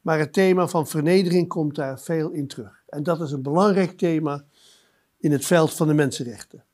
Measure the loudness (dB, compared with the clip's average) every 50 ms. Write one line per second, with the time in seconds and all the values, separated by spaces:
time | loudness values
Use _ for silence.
0 | _ -2 0 0 0 -2 _ 2 4 4 4 4 2 0 0 -2 -2 -2 -2 -2
1 | 2 4 4 4 4 4 2 0 0 0 -2 -4 -4 -4 -4 -4 -6 -6 -6 -10
2 | -8 -4 -4 -2 -2 -4 -4 -8 -8 -8 -10 -14 -14 -16 _ _ _ _ -10 -8
3 | -2 -2 -2 -2 -2 -6 -6 -6 -4 -2 0 2 4 4 4 2 0 0 -2 -2
4 | -2 0 0 0 -2 -2 -6 -6 -10 _ _ _ _ _ _ _ _ _ _ _
5 | _ _ _ _ -2 0 0 0 0 2 4 4 4 2 2 0 0 2 2 2
6 | 2 0 0 -4 -8 -10 -10 -14 -18 _ _ -20 _ _